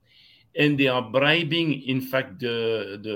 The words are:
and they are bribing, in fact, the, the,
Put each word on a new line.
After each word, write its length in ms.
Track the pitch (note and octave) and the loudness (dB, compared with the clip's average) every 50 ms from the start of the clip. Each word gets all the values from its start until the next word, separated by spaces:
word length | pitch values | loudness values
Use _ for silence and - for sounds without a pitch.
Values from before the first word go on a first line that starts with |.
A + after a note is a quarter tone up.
| _ _ _ - - - - _ _ _ _ | _ _ _ -20 -20 -20 -20 _ _ _ _
and 220 | - D3 D3 D3 C3+ | 2 2 4 4 4
they 80 | C#3 | 2
are 140 | C3 B2 B2 | 2 2 0
bribing, 800 | A#2 A2+ G#2+ C3 C#3 D3 D#3 E3+ E3+ C#3 E3+ E3+ E3 D#3 C3 B2 - | -2 0 0 2 4 4 4 2 2 0 0 0 0 0 -2 -2 -2
in 180 | B2+ C3 C3 | -2 -2 -2
fact, 380 | C3 - C3+ C3 C3 B2+ F#2 F#2 | -2 -2 -2 -2 -2 -4 -8 -6
the, 600 | B2 A#2 A#2 A#2 A2+ A2+ A2+ G#2+ G2+ G2 G2+ G#2 | -4 -4 -2 -2 0 0 -2 -2 -4 -6 -10 -10
the, 140 | G2+ G#2+ G#2 | -8 -8 -8